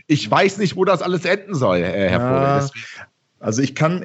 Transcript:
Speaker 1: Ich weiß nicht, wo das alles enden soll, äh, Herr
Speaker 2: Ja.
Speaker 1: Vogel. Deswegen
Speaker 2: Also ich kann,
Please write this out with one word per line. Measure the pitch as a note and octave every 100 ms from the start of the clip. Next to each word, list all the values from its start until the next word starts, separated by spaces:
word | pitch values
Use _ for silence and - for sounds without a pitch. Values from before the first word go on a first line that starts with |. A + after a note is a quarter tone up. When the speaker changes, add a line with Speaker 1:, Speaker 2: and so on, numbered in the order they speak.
| -
Speaker 1:
Ich | D3+ G#2+
weiß | C#3+ G3 G3
nicht, | F#3+ C#3+
wo |
das | F#3 F3+
alles | F3+ F3+
enden | E3+ G3+ G3+
soll, | F3 A#2 F2+
äh, | F2 F#2 F#2+
Herr | F2+
Speaker 2:
Ja. | B2
Speaker 1:
Vogel. | C3 C#3
Deswegen | C#3 C#3 A#2 A2+ - - _ _ _
Speaker 2:
Also | G#2 A2
ich | C3+
kann, | - D#3 F3+